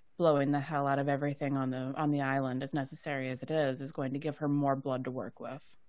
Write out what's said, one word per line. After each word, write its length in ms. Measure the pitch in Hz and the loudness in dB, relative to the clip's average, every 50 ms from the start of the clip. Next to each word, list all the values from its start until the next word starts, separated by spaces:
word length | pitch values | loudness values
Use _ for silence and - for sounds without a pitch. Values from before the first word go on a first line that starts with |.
| - - - - | -20 -20 -4 2
blowing 340 | 175 165 151 143 139 139 | 4 6 6 6 4 4
the 80 | 143 147 | 2 0
hell 280 | 143 151 160 143 139 139 | 0 0 -2 0 2 2
out 120 | 139 139 | 2 2
of 100 | 139 143 | 2 2
everything 480 | 143 135 147 143 143 - 151 139 139 135 | 0 2 0 -2 -2 0 -2 0 0 0
on 140 | 131 131 | 0 0
the, 220 | 131 127 131 131 135 - | -2 -2 -4 -4 -2 0
on 140 | 156 147 | 0 2
the 100 | 147 143 | 2 2
island, 420 | 139 135 135 135 135 131 127 127 139 | 2 2 2 2 0 0 -2 -2 -4
as 100 | 135 - | -2 -2
necessary 560 | 151 135 135 - - - 156 147 135 131 131 | -4 -4 -4 -8 -10 -6 -6 -4 -4 -4 -4
as 140 | 127 131 - | -4 -6 -4
it 80 | - | -2
is, 300 | 156 160 151 135 131 127 | 0 2 2 2 0 -2
is 100 | 135 135 | -6 -8
going 220 | - - 139 135 135 | -6 -4 -4 -4 -4
to 60 | 139 | -4
give 180 | 139 160 151 - | -4 -4 -4 -2
her 100 | 156 143 | 0 0
more 280 | 143 143 143 139 135 | 2 2 4 2 2
blood 300 | 135 135 143 131 127 131 | 2 0 -2 -2 -2 -2
to 60 | 131 | -4
work 280 | 127 131 - 107 - - | -4 -4 -6 -8 -8 -10
with. 360 | - 117 127 143 - - - - - | -12 -10 -10 -12 -14 -18 -20 -20 -20